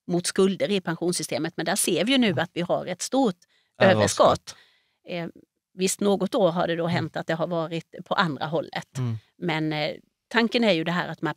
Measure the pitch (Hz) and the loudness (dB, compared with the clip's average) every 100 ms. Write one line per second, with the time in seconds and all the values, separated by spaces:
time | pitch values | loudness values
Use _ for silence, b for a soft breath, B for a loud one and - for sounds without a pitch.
0 | - 175 - - 190 190 147 202 170 160 | -2 -2 -2 2 2 2 0 0 -2 -2
1 | 170 170 151 127 156 - 160 196 - 156 | -2 -2 -4 -4 -4 -4 -4 -2 0 0
2 | 202 269 226 143 165 - 175 147 147 180 | 2 4 4 2 -2 -4 -2 -2 -2 -8
3 | - 262 247 - _ _ _ - 190 107 | -2 2 2 0 _ _ _ 2 4 6
4 | 101 - 151 - - - b b b b | 4 6 4 4 -2 -20 b b b b
5 | - 175 165 - _ _ _ - 185 - | -10 -8 -8 -12 _ _ _ -2 -2 0
6 | 202 190 185 262 185 175 170 165 170 170 | 0 2 0 2 2 2 -2 0 0 -2
7 | 160 165 170 160 165 170 160 165 - - | -2 -6 -6 -4 -2 -4 -4 -6 -10 -16
8 | - - 180 131 147 160 - - - 135 | -6 -2 0 -2 -4 -4 -4 -10 -10 -6
9 | 123 110 _ - 175 156 156 151 147 - | -4 -6 _ -10 -4 -2 -2 -4 -4 -8
10 | _ _ _ 226 226 247 226 165 160 175 | _ _ _ 0 0 2 2 2 0 -4
11 | 151 160 156 | -4 -4 -6